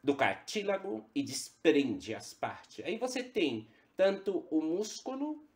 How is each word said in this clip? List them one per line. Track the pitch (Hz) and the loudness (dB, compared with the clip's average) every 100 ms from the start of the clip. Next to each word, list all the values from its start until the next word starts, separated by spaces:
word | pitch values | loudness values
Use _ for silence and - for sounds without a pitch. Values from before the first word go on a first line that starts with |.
do | 135 139 | 2 2
cartílago | 113 98 - 214 202 190 190 214 214 | 2 0 -4 -4 -2 -2 -2 -6 -4
e | 143 | -4
desprende | - - - _ 165 143 131 95 104 | -4 -4 -8 _ 6 6 4 -2 -4
as | 104 - | -8 -8
partes. | - 117 - - - 151 | -6 -6 -6 -16 -10 -6
Aí | 214 | -4
você | 247 262 | -4 -4
tem | 254 220 156 113 110 - _ - | -4 0 0 0 -8 -20 _ 2
tanto | 190 196 202 180 - | 2 4 -2 -2 0
o | 156 | 0
músculo | 156 175 214 - - 262 294 294 - | 2 -2 -2 -6 -8 -4 -4 -6 -12